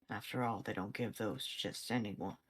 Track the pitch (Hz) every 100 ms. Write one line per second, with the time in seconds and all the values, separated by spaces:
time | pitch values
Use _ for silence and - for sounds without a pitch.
0 | _ 107 - 123 120 107 - 95 95 -
1 | 117 95 110 131 - - 98 - - 123
2 | 107 92 92 82 _